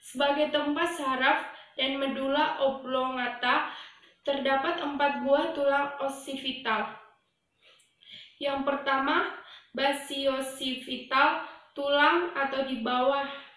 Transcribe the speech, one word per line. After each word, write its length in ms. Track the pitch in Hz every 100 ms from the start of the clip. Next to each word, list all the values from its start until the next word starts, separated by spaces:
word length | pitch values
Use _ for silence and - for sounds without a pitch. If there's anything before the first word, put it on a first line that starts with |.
Sebagai 480 | - 262 285 294 302
tempat 400 | 294 294 294 339 339
saraf 500 | 269 262 277 254 - - - -
dan 160 | 262 277
medula 640 | 277 269 269 285 302 -
oblongata, 1120 | 269 262 254 262 254 254 240 - 247 269 139 - - - - _
terdapat 640 | - 277 262 269 302 339
empat 400 | 294 285 285 226
buah 320 | 254 285 330 311
tulang 400 | 277 277 277 -
osivital. 880 | 269 269 - 269 262 - 233 220 220 - - _ _ _ _ _ _ _ _ _ - - - _
Yang 320 | 277 277 277
pertama, 640 | 269 269 269 277 311 - - - - _
basiosivital, 1800 | 247 277 277 - 277 277 262 262 - 262 254 - 254 - 269 294 330 - - -
tulang 640 | - 285 285 294 339 349 -
atau 320 | 269 269 269
di 160 | 247
bawah 400 | 226 247 262 277 277 - -